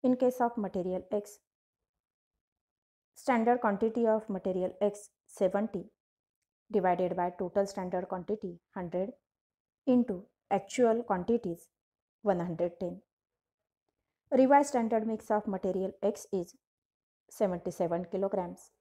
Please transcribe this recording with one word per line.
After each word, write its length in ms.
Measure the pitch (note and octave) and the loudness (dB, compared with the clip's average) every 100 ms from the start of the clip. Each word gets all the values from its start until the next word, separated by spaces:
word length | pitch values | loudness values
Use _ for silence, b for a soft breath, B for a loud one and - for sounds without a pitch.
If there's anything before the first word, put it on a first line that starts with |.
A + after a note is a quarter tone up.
In 120 | C4 B3+ | 2 4
case 240 | B3+ B3+ | 2 2
of 180 | A#3+ A#3 | -2 0
material 480 | G3 G3 F3+ F#3 F3+ | -4 -4 -2 -4 -2
X, 280 | G#3 G#3 - _ _ _ _ _ _ _ _ _ _ _ _ _ _ _ _ _ - | -4 -4 -20 _ _ _ _ _ _ _ _ _ _ _ _ _ _ _ _ _ -10
standard 440 | - A#3+ A3+ B3 | 0 2 4 4
quantity 460 | A#3 G3 A3+ A3+ A3+ | 2 0 0 2 2
of 220 | A3 G#3+ | 2 0
material 440 | F#3+ F#3+ F#3 F#3 - | -6 -2 -2 -2 0
X 280 | G#3 G3+ - _ _ | -2 -2 -18 _ _
seventy 580 | - F#3+ G3 A3 F#3 - _ _ _ _ _ _ _ _ | -2 0 0 -2 -6 -10 _ _ _ _ _ _ _ _
divided 440 | G#3+ F#3 F3 F3+ F3 | 0 2 2 0 0
by 140 | F3 F3+ | -4 -4
total 280 | F3+ G3+ G3 | -4 0 -2
standard 420 | G3+ F3+ F3+ - | -2 -4 -4 -4
quantity 520 | F#3 E3 G#3+ F#3+ F3 _ | -8 -6 -6 -6 -12 _
hundred 360 | - F3 F3+ G3 - _ _ _ _ _ _ - | -10 -6 -4 -4 -8 _ _ _ _ _ _ 2
into 380 | B3 A#3+ F#3 - _ _ | 2 2 -4 -10 _ _
actual 520 | G3 G3 - A#3+ A3+ | -4 -2 2 2 2
quantities 640 | A#3 F#3+ F3 A#3 F#3+ E3+ - _ _ _ _ _ | 0 -2 0 0 0 -8 -12 _ _ _ _ _
one 180 | G#3 F3+ | 0 0
hundred 340 | F3 D#3+ F3 F3 | 0 -2 -2 -2
ten. 220 | F3 F3+ _ _ _ _ _ _ _ _ _ _ _ _ _ | -8 -8 _ _ _ _ _ _ _ _ _ _ _ _ _
Revised 380 | C4+ C4 C#4 C#4+ | 4 6 6 4
standard 360 | B3+ A3+ A3+ A3 | 0 0 0 -2
mix 240 | A3 - | -6 -2
of 160 | G#3+ G#3+ | -2 -2
material 460 | F#3+ F#3+ F#3 F#3+ - | -4 -2 -2 -4 -2
X 240 | G3+ G#3 - | -4 -4 -6
is 240 | G3 F3 - _ _ _ _ _ _ _ | -6 -6 -12 _ _ _ _ _ _ _
seventy-seven 760 | - G3+ F3 F3+ - E3+ E3+ F3 | -2 -2 -2 -6 -4 -2 -2 -4
kilograms. 640 | F#3+ G3 - F3+ F3+ - _ | -4 -2 -2 -6 -10 -20 _